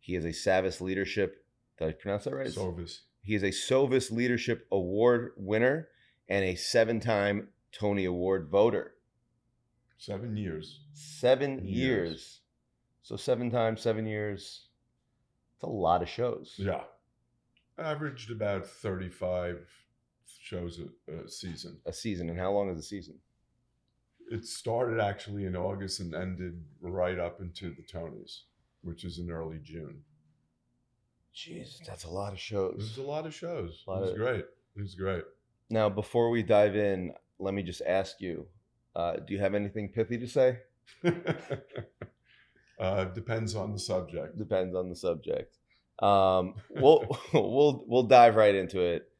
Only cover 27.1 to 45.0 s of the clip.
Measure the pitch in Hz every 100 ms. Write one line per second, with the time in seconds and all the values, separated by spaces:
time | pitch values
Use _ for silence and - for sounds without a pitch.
27.1 | 90 85 85 90 - 92 76 - 85 82
28.1 | 55 50 - _ _ _ _ 87 82 90
29.1 | 80 87 82 82 80 73 82 78 - -
30.1 | _ _ _ _ _ _ _ _ _ _
31.1 | _ _ - 165 170 - - - 82 82
32.1 | 90 101 98 - 101 95 - 107 117 135
33.1 | 151 160 151 170 165 87 82 - 95 95
34.1 | 95 117 113 - _ _ 104 101 90 95
35.1 | 92 - _ _ _ _ 110 107 98 104
36.1 | 120 117 117 98 104 104 101 104 95 90
37.1 | - _ _ 95 98 87 87 - 92 95
38.1 | - 92 80 71 _ _ _ _ 85 85
39.1 | 80 - 98 98 104 101 107 101 117 110
40.1 | 120 120 147 127 117 - _ _ - 175
41.1 | 170 - 156 - 135 - - - _ 113
42.1 | _ _ _ _ _ _ - 92 98 92
43.1 | 90 - 113 110 101 101 104 - 92 85
44.1 | 82 73 90 92 95 92 90 92 87